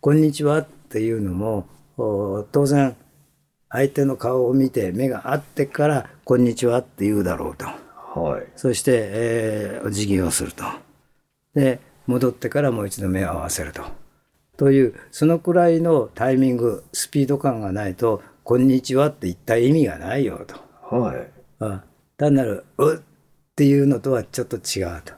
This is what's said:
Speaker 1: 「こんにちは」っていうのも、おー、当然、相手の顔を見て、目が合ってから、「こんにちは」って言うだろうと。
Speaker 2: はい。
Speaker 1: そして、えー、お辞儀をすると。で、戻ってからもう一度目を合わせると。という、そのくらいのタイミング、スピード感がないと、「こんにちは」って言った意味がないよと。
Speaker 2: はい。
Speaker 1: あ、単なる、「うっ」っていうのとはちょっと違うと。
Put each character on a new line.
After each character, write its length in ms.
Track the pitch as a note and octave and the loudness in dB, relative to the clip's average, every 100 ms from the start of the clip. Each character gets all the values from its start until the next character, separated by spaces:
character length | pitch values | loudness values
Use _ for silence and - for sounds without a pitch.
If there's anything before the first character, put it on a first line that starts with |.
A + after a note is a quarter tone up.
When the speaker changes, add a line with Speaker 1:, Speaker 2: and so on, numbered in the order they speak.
Speaker 1:
「こ 120 | - | 4
ん 80 | D3+ | 4
に 100 | D#3 | 4
ち 120 | D3 | 2
は」 160 | D3 D3 | 0 0
っ 60 | - | -2
て 340 | - _ A2 | -18 _ -4
い 120 | A2 | -2
う 100 | A2+ | -2
の 120 | G2+ | -4
も、 340 | F2+ G#2+ G#2 F2+ - _ - | -4 -4 -4 -6 -18 _ -6
お 420 | A2+ G2+ G2+ G2 | -2 -2 -2 -6
ー、 60 | G#2 | -2
当 140 | D3+ C#3+ | 0 2
然、 300 | C#3+ C3+ A#2+ _ _ _ _ _ _ _ | 2 2 -2 _ _ _ _ _ _ _
相 220 | A#2 C#3 | -2 0
手 140 | C#3+ C#3 | 2 -2
の 100 | C3 | -2
顔 320 | A#2+ B2+ B2 | -2 0 2
を 60 | |
見 180 | C3+ C3 | 2 2
て、 200 | B2+ G2 | 0 -4
目 180 | F#2 C3 | -2 -2
が 220 | A2+ A#2 | -2 -4
合 40 | C#3+ | -6
っ 60 | |
て 240 | - - C#3 | -6 -6 -4
か 200 | - D3 | 0 0
ら、 220 | C#3+ - - - | 0 -4 -18 0
「こ 120 | B2 | 2
ん 60 | |
に 120 | B2 A#2 | 2 2
ち 100 | A#2+ | 0
は」 140 | A#2+ | 0
っ 40 | |
て 220 | B2+ - G2+ | -2 -4 0
言 120 | G#2 | 0
う 60 | |
だ 120 | F#2 E2+ | 0 -4
ろ 140 | D#2 | -6
う 60 | - | -8
と。 100 | - - - - - - | -12 -12 -18 -20 -12 -6
Speaker 2:
は 200 | E2 C2+ | -4 -4
い。 80 | - - | -8 -6
Speaker 1:
そ 180 | C3 | -2
し 80 | A#2 | -2
て、 100 | - B2 | 2 0
え 840 | G#2 G#2 A#2 A#2 A2 G#2+ G2+ G#2 | 0 -4 -2 -2 -2 -4 -6 -6
ー、 40 | G#2 | -6
お 40 | |
辞 160 | G2+ G#2 | -4 0
儀 140 | G2 | 0
を 100 | F2 | 0
す 120 | - | -2
る 100 | - | -6
と。 100 | - - - - _ _ _ _ _ _ | -10 -12 -12 -16 _ _ _ _ _ _
で、 260 | - C3+ B2 _ _ - | 0 0 0 _ _ -4
戻 220 | B2+ B2+ | 0 0
っ 40 | |
て 160 | A#2+ A#2+ | -2 -6
か 120 | C#3+ | -2
ら 100 | C#3+ | -2
も 120 | A2+ | -2
う 40 | G2 | -6
一 140 | - | -6
度 80 | G2 | -4
目 160 | F#2 F#2+ | -2 -2
を 60 | |
合 40 | F2 | -4
わ 80 | E2 | -6
せ 140 | - | -8
る 100 | F2+ | -8
と。 100 | - - - - _ _ _ _ - | -10 -12 -14 -18 _ _ _ _ 0
と 140 | C#3 | 4
い 140 | C#3 B2+ | 4 4
う、 100 | - - | 0 -18
そ 140 | - D3+ | 0 2
の 120 | E3 | 2
く 160 | F3 | 2
ら 160 | F3 E3+ | 4 4
い 120 | E3 | 4
の 280 | E3+ D#3 G#2+ - | 4 2 0 -2
タ 160 | B2+ | 0
イ 60 | C3 | 2
ミ 140 | C3 | 2
ン 60 | B2 | 2
グ、 260 | A#2 G2+ - | 0 -2 -10
ス 180 | - - | -10 -4
ピ 120 | D3 | -2
ー 40 | C3+ | 0
ド 100 | C#3 | 0
感 240 | C#3+ A2+ | -2 -2
が 100 | G2+ | -4
な 160 | F#2+ G#2 | -4 -6
い 60 | |
と、 300 | F#2 A#2+ G#2+ - _ | -2 -2 -2 -6 _
「こ 140 | - B2 | 0 4
ん 100 | C3 | 4
に 140 | C3 | 4
ち 140 | B2+ C3 | 2 2
は」 120 | D3 | 2
っ 20 | |
て 160 | C#3+ F#2 | 0 -8
言 60 | F2+ | -8
っ 20 | |
た 200 | - A#2 | 0 2
意 140 | A#2+ | 4
味 140 | D#3+ B2 | 4 2
が 140 | F2 | -2
な 180 | F#2+ B2 | -6 -2
い 80 | B2 | -2
よ 200 | - - | -4 -14
と。 80 | - - _ - A#2+ | -18 -20 _ -4 -2
Speaker 2:
は 180 | A2 | -2
い。 180 | B1+ - - _ _ | -4 -12 -20 _ _
Speaker 1:
あ、 240 | A2 G2 - _ _ _ | -8 -8 -14 _ _ _
単 160 | D3 | 2
な 100 | C#3 | 2
る、 200 | B2 G2 - - | 2 -4 -10 0
「う 160 | D3+ D#3+ | 0 0
っ」 20 | - _ _ _ _ - | -8 _ _ _ _ 2
っ 0 | |
て 80 | |
い 160 | C#3+ C#3 | 4 4
う 80 | C#3 | 4
の 140 | B2+ | 2
と 100 | C3+ | 0
は 140 | B2+ G2+ | -2 -4
ち 160 | - | -8
ょ 20 | |
っ 40 | B2 | -8
と 100 | A2+ | -8
違 260 | - - | -6 -6
う 180 | F2 E2+ | -6 -8
と。 120 | - | -16